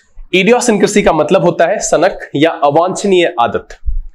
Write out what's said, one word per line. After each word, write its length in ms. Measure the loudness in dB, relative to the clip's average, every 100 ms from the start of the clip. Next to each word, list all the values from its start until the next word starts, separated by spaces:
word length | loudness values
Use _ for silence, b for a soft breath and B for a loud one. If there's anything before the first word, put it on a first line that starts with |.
| b b -4
Idiosyncrasy 680 | 0 2 2 2 0 2 2
का 100 | 2
मतलब 320 | 0 2 2
होता 220 | 2 0 0
है 120 | -2
सनक 520 | -2 0 0 -4 -8 -2
या 140 | -2
अवांछनीय 840 | 0 0 2 0 -2 0 2 0 0
आदत, 280 | -2 -2 -10 -8 -4 -4 -4